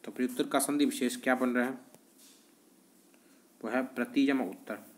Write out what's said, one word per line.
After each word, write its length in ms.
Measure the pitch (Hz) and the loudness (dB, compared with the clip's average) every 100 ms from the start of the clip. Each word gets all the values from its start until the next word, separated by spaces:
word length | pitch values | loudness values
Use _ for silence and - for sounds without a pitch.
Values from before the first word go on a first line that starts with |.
तो 80 | - | -12
प्रत्युत्तर 380 | - 127 - 139 | -2 -2 0 0
का 100 | 139 | 0
संधि 260 | 135 147 135 | 2 2 2
विशेष 300 | - 123 - | 2 -2 0
क्या 180 | 135 127 | 0 2
बन 140 | 123 | 2
रहा 160 | 123 123 | 2 0
है? 120 | 135 - - _ - - - _ _ - - - - _ - - - _ _ | -4 -14 -20 _ -20 -20 -20 _ _ -20 -20 -20 -20 _ -20 -20 -20 _ _
वो 80 | 110 | -4
है 120 | 123 127 | -2 -2
प्रति 400 | - 120 139 135 | -4 0 2 4
जमा 180 | 135 | 2
उत्तर। 360 | 92 98 - 104 - | 0 -6 -10 -10 -10